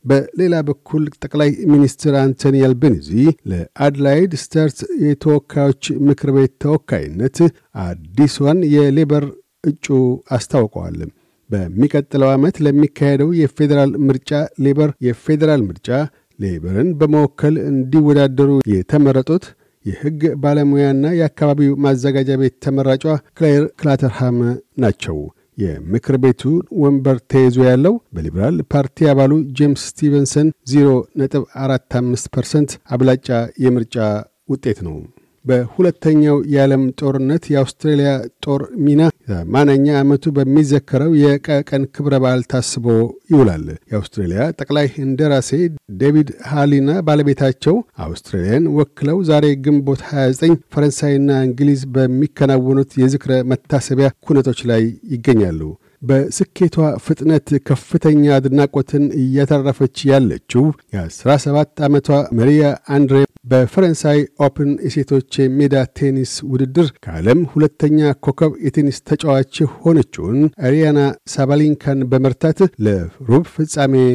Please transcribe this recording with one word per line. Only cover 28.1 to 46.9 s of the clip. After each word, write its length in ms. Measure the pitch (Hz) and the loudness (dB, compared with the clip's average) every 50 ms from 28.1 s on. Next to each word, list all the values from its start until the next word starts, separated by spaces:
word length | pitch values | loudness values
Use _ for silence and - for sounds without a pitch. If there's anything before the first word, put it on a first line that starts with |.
በሊበራል 460 | - 87 78 78 76 90 101 131 180 160 - | -10 -8 -8 -6 -4 -2 -2 -2 -2 -4 -4
ፓርቲ 420 | _ - 143 135 131 _ - 165 147 | _ -2 -2 -2 -4 _ 0 2 2
አባሉ 240 | 139 135 135 135 147 156 151 143 | 4 4 4 2 2 0 -2 -4
ጄምስ 300 | 127 131 147 143 139 - - | -2 0 0 0 0 -2 -6
ስቲቨንሰን 640 | - - - 156 147 143 143 139 123 - 147 151 156 147 _ _ | -16 -8 -4 -2 0 2 2 0 0 0 0 0 0 -2 _ _
ዜሮ 220 | 127 131 147 143 139 131 123 113 _ _ | 0 2 4 4 4 4 2 -2 _ _
ነጥብ 280 | - 135 135 - 143 120 _ _ 135 | -4 -4 -2 -2 -4 -6 _ _ -8
አራት 380 | 135 135 135 127 _ _ - | -4 -2 -2 -4 _ _ -4
አምስት 320 | 123 123 123 123 120 - - | -4 -2 -2 -4 -4 -6 -6
ፐርሰንት 420 | - 131 120 - - 156 147 135 - - _ _ | -6 -6 -6 -2 0 -2 -2 -2 -6 -18 _ _
አብላጫ 400 | 131 123 131 131 127 127 _ - 127 117 117 117 - - | -2 0 2 2 2 0 _ -4 -4 -4 -4 -6 -6 -2
የምርጫ 400 | 135 127 127 123 113 - - 123 110 107 104 107 107 _ _ _ _ - | 0 0 0 0 -4 -6 -4 -4 -2 -2 -2 -4 -8 _ _ _ _ -8
ውጤት 320 | 139 131 - 120 104 - | -8 -4 -4 -6 -4 -4
ነው። 140 | 90 82 78 76 76 - _ _ _ _ _ _ _ | -8 -12 -12 -12 -16 -18 _ _ _ _ _ _ _
በሁለተኛው 920 | 127 127 123 123 117 - - 185 175 - _ - 160 156 151 151 151 147 143 - | -2 0 0 -2 -4 -2 0 0 0 0 _ 0 2 2 4 4 2 2 0 0
የዓለም 360 | 151 143 139 135 139 135 135 135 127 131 | 0 0 2 2 2 2 0 0 -2 -4
ጦርነት 500 | - 151 139 135 135 135 131 151 170 - | -4 -4 -2 -2 -2 -2 -2 -2 -4 -2
የአውስትሬሊያ 640 | - 147 139 135 - - _ - 156 151 143 139 143 139 131 120 123 _ _ | -2 0 0 0 -2 -6 _ -2 0 0 2 2 0 -2 -2 -6 -12 _ _
ጦር 220 | - 147 139 139 139 - - 214 | -6 -4 -4 -4 -4 -8 -6 -2
ሚና 220 | 139 147 147 147 160 160 - _ _ | 0 2 4 4 2 2 0 _ _
ሰማንያኛ 600 | - 101 87 85 85 104 135 147 143 139 135 139 147 147 | -8 -6 -6 -4 -2 0 2 2 4 4 4 2 2 2
ዓመቱ 280 | 139 139 139 143 135 - 160 | 2 2 2 0 0 0 -2
በሚዘከረው 800 | 143 139 135 131 139 156 156 135 143 139 - - - 127 143 165 165 | -2 -2 0 2 2 2 2 2 0 -2 -2 -2 -4 -2 0 2 2
የቀ-፣ 440 | 147 143 143 139 143 - - 151 143 139 | 4 4 2 2 0 -2 -2 -2 -2 -2
ቀን 180 | - 147 139 139 135 | -2 -4 -4 -4 -6
ክብረ 260 | - - 147 143 139 131 | -6 -6 -4 -2 0 0
በዓል 240 | 131 127 127 127 123 | 0 0 0 -2 -4
ታስቦ 420 | _ - 127 117 - - 123 117 120 113 113 117 117 - - _ _ | _ -4 -4 -4 -4 -8 -4 0 2 2 2 0 -2 -6 -14 _ _
ይውላል። 380 | 170 143 131 104 85 78 76 78 78 - _ | 4 4 4 4 2 -4 -8 -10 -12 -14 _
የአውስትሬሊያ 580 | _ 110 104 - - - 110 98 85 87 101 131 165 | _ -6 -6 -6 -6 -8 -6 -6 -4 -2 -2 -2 -4
ጠቅላይ 360 | 160 - 139 - 147 151 147 131 - 151 | -4 -8 -6 -4 -2 0 0 -2 -4 -6
እንደራሴ 520 | 135 135 135 127 156 151 143 131 127 - 139 151 180 170 156 139 _ - 101 | -6 -4 -2 0 0 0 0 0 0 -2 -2 -2 -2 -2 -4 -10 _ -16 -6
ዴቪድ 360 | 92 131 143 147 156 151 139 - - - | -2 0 2 4 2 0 0 -6 -16 -10
ሃሊና 440 | 123 143 147 139 143 143 139 135 143 | -6 -2 0 2 2 2 2 2 0